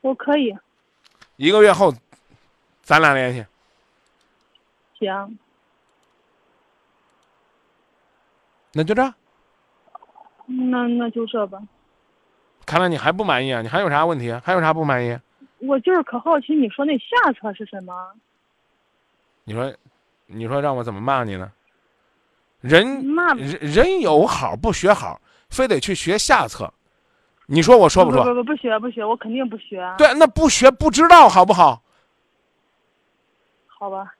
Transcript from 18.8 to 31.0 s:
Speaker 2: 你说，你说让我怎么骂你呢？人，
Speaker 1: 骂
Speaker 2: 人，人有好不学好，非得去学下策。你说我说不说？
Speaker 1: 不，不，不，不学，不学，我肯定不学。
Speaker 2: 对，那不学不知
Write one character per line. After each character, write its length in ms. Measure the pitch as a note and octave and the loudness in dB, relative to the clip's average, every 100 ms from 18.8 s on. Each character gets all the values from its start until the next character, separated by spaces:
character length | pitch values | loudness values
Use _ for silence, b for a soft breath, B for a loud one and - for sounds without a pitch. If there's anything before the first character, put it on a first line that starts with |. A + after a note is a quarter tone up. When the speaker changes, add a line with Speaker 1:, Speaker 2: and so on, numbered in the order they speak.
| _ _ _ _ _ _ | _ _ _ _ _ _
Speaker 2:
你 100 | - | -14
说， 200 | A2 C3+ - _ _ _ _ _ | -10 -10 -12 _ _ _ _ _
你 200 | G#2+ A2+ | -14 -8
说 140 | C#3 | -4
让 160 | C#3+ C3 | -4 -6
我 40 | |
怎 120 | A#2 | -8
么 80 | G2 | -8
骂 240 | A#2 C3+ A#2 | -6 -4 -6
你 100 | F#2+ | -10
呢？ 160 | F#2+ _ _ _ _ _ _ _ _ _ _ _ | -14 _ _ _ _ _ _ _ _ _ _ _
人， 420 | B2 D#3+ A#3 C4+ | 2 2 2 -4
Speaker 1:
骂 300 | C4+ D#4 F4 | -4 -2 0
Speaker 2:
人， 240 | C4+ C3+ E3 | -2 -4 -8
人 380 | D3 D#3+ D#4+ F#4+ | -2 2 2 2
有 260 | G#3+ D3+ F#3 | 2 2 2
好 300 | - A#2+ G#2 | -2 -6 -6
不 160 | G3 | -4
学 220 | F3 F#3 | -2 0
好， 260 | G3+ F#2 D2+ _ _ _ | 0 -2 -14 _ _ _
非 180 | - C4 | -4 0
得 100 | E3+ | 0
去 160 | - | -2
学 240 | F#3 D#3 G#3 | -6 -4 -4
下 300 | - B3+ D#3 | 0 0 -2
策。 240 | - F#2+ _ _ _ _ _ _ _ _ | -10 -14 _ _ _ _ _ _ _ _
你 120 | D#3 | -2
说 120 | E3 A#3+ | 6 8
我 140 | F3 | 8
说 160 | - F3+ | 4 2
不 60 | |
说？ 120 | C4 | 4
Speaker 1:
不， 60 | B3 | 2
不， 60 | B3 | -2
不， 80 | |
不 120 | A#3+ D4+ | -4 -6
学， 220 | B3 A3 | -4 -6
不 100 | A#3+ | -6
学， 120 | A#3 | -8
我 140 | G#3+ A3+ | -8 -8
肯 160 | A3 | -8
定 160 | A#3+ B3+ | -8 -8
不 80 | G#3 | -10
学。 260 | - F#3+ F3+ F#3 | -16 -12 -12 2
Speaker 2:
对， 160 | - C4+ | 2 4
那 80 | D#4 | 2
不 200 | - D#4 | 4 0
学 220 | - C4 | 4 2
不 220 | C4 D4+ | 4 -2
知 160 | A#3 | 2